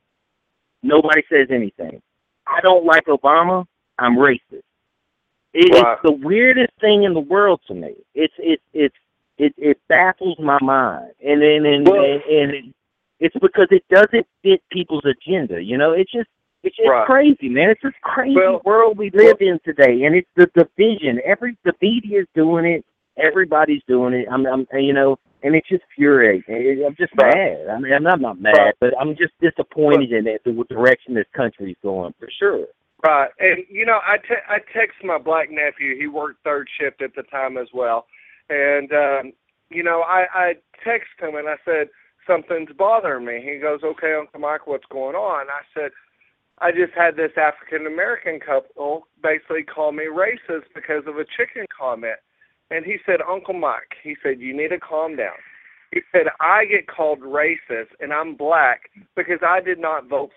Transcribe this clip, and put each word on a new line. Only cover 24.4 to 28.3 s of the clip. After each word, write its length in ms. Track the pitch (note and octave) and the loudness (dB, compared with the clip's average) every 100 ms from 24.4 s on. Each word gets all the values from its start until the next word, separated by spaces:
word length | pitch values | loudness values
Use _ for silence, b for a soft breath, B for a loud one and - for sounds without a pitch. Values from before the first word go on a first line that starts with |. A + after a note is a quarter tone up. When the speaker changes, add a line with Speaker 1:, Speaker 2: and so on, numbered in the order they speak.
| C3 | -2
Speaker 1:
I'm, 220 | C3 C3 | -4 -4
you 180 | C3 C#3 | -2 0
know, 260 | C#3 C3+ C3+ _ _ | 2 2 0 _ _
and 140 | C#3 D#3+ | 0 0
it's 140 | - | 0
just 140 | F#3 - - | -6 -6 -2
infuriating. 480 | C#3+ C3+ A2+ F#2 - | 2 6 4 2 -2
It, 360 | A2+ B2+ C3+ C#3+ | -4 -2 -2 -4
I'm 100 | D3+ | -4
just 180 | F3 - | -2 2
Speaker 2:
Right. 120 | C3 | 4
Speaker 1:
mad. 360 | E3 F3+ D2+ D#2+ | 4 0 -4 -8
I 100 | A2+ | -8
mean, 140 | C3+ | -2
I'm 100 | C#3+ | 0
not, 160 | D#3+ F3 | 2 0
not 220 | B2 | -2